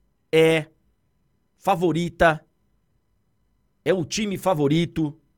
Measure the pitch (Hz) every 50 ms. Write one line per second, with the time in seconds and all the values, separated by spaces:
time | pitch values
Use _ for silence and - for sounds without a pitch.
0 | _ _ _ _ _ _ - 160 160 160 160 160 151 - _ _ _ _ _ _
1 | _ _ _ _ _ _ _ _ _ _ _ _ - 185 196 165 180 170 151 165
2 | 175 170 170 - 180 165 151 156 - _ _ _ _ _ _ _ _ _ _ _
3 | _ _ _ _ _ _ _ _ _ _ _ _ _ _ _ _ - 143 180 190
4 | 156 - - - 220 208 190 - - 185 190 147 147 139 151 165 170 165 170 -
5 | 160 147 151 - _ _ _